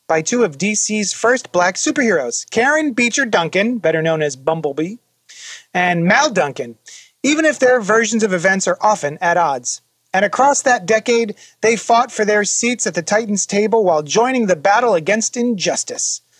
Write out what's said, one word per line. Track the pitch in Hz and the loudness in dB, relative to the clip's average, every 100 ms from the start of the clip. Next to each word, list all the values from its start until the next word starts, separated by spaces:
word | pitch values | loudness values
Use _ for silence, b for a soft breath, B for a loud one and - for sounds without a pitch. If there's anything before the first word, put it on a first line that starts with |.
| _ | _
by | 160 | -2
two | 160 247 | 0 0
of | 214 139 | 0 0
D | 190 | -4
C's | 208 - 214 190 | -2 -2 -2 -4
first | - 220 254 - | -2 0 0 0
black | 175 180 185 | 0 0 0
superheroes, | - 294 240 175 123 - - | -4 0 2 0 -2 -6 -6
Karen | - 254 302 311 | -2 0 2 0
Beecher | 226 233 254 262 | 0 0 0 0
Duncan, | 202 165 180 214 247 | 0 0 0 0 0
better | 160 160 | 0 0
known | 160 160 | 0 0
as | 151 | -2
Bumblebee, | 131 135 165 151 139 165 233 _ _ _ B B B B | -4 -4 -2 -4 -4 -6 -8 _ _ _ B B B B
and | 185 180 175 170 | -2 0 2 2
Mal | 226 302 | 4 2
Duncan, | 190 147 127 120 117 B B B B | 0 -2 -4 -10 -12 B B B B
even | 262 302 | -2 0
if | 320 - | 0 2
their | 254 254 | 2 2
versions | 190 220 226 226 | 2 0 2 0
of | 214 | 0
events | 180 175 190 185 | 0 0 0 0
are | 180 | 0
often | 214 208 143 151 | 0 0 -2 -2
at | 175 170 | 0 2
odds. | 165 135 123 - _ _ _ | 2 0 -6 -12 _ _ _
And | 185 | -2
across | 202 - 269 277 | 0 2 2 4
that | 269 240 175 | 2 0 2
decade, | 220 214 233 226 214 B B | 0 2 0 0 -6 B B
they | 214 226 | 0 0
fought | - 233 254 | 2 2 2
for | - | -2
their | 208 208 | 0 0
seats | 202 - 233 240 | 0 -2 -2 -2
at | 214 | -4
the | 170 | -6
Titans' | 165 208 233 202 - | -2 -2 0 -4 -2
table | 202 208 226 | -2 2 2
while | 196 156 | 2 2
joining | 151 175 240 262 214 | 0 0 2 2 0
the | 170 | 2
battle | 196 208 247 | 2 2 4
against | 180 156 214 220 247 | 0 0 -2 -2 -4
injustice. | 240 214 160 139 - 120 - - - _ | -2 -2 -2 -4 -6 -6 -6 -8 -12 _